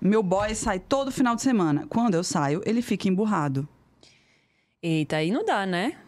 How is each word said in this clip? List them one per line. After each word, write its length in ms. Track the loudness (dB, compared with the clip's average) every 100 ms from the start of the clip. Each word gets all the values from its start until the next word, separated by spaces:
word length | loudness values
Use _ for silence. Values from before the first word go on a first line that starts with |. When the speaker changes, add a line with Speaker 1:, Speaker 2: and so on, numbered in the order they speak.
Speaker 1:
Meu 220 | 2 2
boy 300 | 2 0 0 -2
sai 240 | -2 -4
todo 320 | 0 -2 0
final 240 | 0 0 2
de 60 |
semana. 440 | 2 2 2 0 0
Quando 260 | 0 2 0
eu 80 |
saio, 380 | 0 0 0 0 0
ele 160 | -2
fica 260 | -2 -2 0
emburrado. 600 | 0 0 0 0 -2 -6 _ _ _ _ _ _ _ _ _ _ _
Speaker 2:
Eita, 340 | -2 -2 0 0
aí 120 | 0
não 140 | 0 0
dá, 200 | -2 0
né? 280 | -2 -4 -6